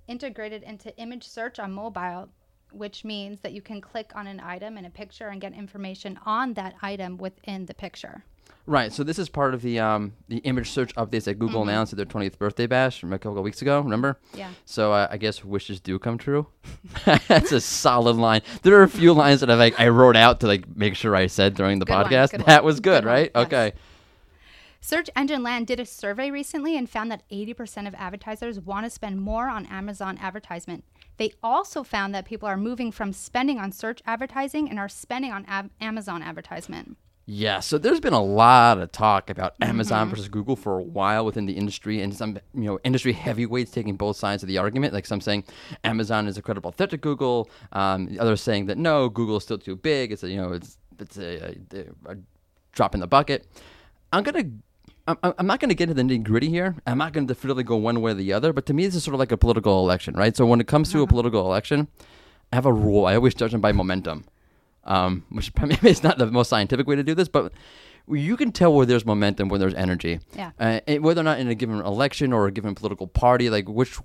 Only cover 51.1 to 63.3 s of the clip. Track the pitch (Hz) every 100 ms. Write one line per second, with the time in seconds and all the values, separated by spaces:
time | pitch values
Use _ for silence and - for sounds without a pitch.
51.1 | 98 87 87 87 85 95 95 90 - -
52.1 | 98 90 _ _ _ _ - 110 - 90
53.1 | 139 147 143 - - - - _ _ _
54.1 | - 294 330 185 107 - _ _ _ -
55.1 | 165 180 180 180 262 285 180 170 147 127
56.1 | 127 107 110 147 170 185 160 - 123 156
57.1 | 156 135 127 135 131 120 113 110 117 113
58.1 | 104 95 98 147 139 - 143 196 180 147
59.1 | 139 131 113 117 113 107 95 92 90 -
60.1 | - 104 113 120 117 117 151 156 156 139
61.1 | 120 120 110 92 92 - 147 147 _ -
62.1 | - - _ _ 123 131 113 107 101 92
63.1 | 101 127